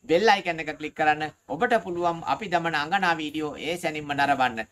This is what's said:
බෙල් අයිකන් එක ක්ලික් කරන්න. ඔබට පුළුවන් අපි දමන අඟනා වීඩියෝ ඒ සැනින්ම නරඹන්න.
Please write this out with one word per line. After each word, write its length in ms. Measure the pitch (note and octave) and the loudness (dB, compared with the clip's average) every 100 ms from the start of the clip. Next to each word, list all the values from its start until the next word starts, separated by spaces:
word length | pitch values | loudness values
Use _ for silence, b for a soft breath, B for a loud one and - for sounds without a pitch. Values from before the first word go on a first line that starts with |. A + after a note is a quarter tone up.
| B2+ | 2
බෙල් 240 | E3 A3 | 4 6
අයිකන් 300 | G3+ F3 D#3+ | 4 2 -4
එක 120 | D3+ | -6
ක්ලික් 220 | D3+ D3+ - | -8 -10 0
කරන්න. 280 | D3+ D3+ D3+ _ | 2 2 -2 _
ඔබට 300 | - D3 A#3 A3+ | -10 -2 2 2
පුළුවන් 460 | G3+ F3 F3 E3 | 0 -2 -2 -2
අපි 260 | - - G3+ | -4 -4 0
දමන 260 | E3+ E3 D#3 | -2 0 -2
අඟනා 400 | D3+ G3 F#3 D#3+ | 0 0 2 0
වීඩියෝ 400 | D3+ D#3 D3+ C#3+ | -2 -4 -6 -6
ඒ 220 | C#3+ F3 | -6 -4
සැනින්ම 340 | D#3+ D3+ D3 | -4 -6 -4
නරඹන්න. 540 | C#3+ C#3 C3+ B2 A2+ A2+ | 0 2 4 2 0 -10